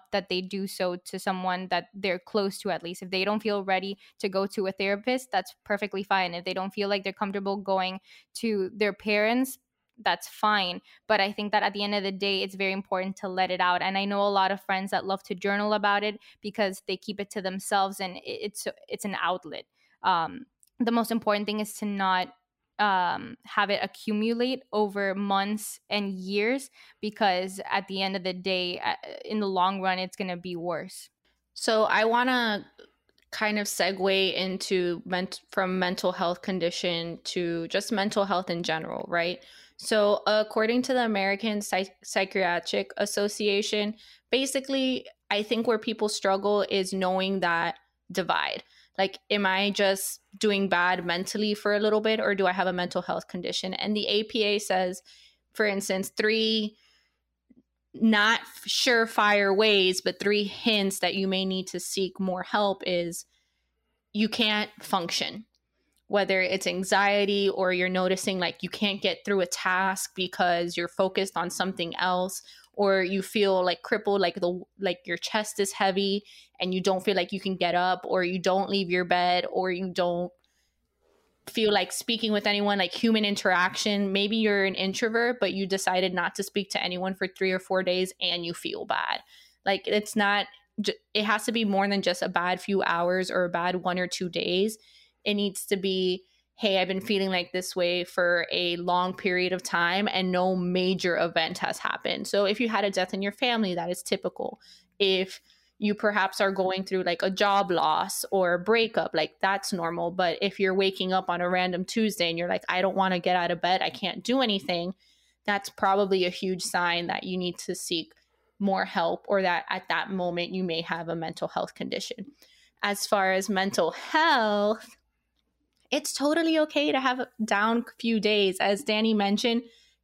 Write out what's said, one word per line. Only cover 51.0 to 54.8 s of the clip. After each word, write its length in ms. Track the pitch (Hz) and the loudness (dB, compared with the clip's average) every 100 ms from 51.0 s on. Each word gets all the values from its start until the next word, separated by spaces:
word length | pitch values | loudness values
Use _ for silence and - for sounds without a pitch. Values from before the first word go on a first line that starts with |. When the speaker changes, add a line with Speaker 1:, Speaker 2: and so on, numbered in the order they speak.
Speaker 2:
mentally 480 | 175 170 190 208 214 | 0 -2 -2 -2 -2
for 220 | 202 208 | 0 0
a 60 | 208 | 2
little 200 | 214 214 | 4 2
bit, 180 | 220 220 | 2 2
or 160 | 208 | 0
do 120 | 196 185 | 2 2
I 60 | |
have 140 | 190 185 | 2 0
a 60 | |
mental 300 | 180 180 185 | 0 -2 -4
health 260 | 180 180 - | -2 -6 -4
condition? 460 | 185 175 180 185 | -8 -4 -4 -4
And 200 | - 202 | -4 -2
the 120 | 214 - | -2 0
A 180 | 208 | 0
P 180 | 220 233 | 0 0
A 140 | 208 208 | 0 0
says, 440 | 214 185 | 0 0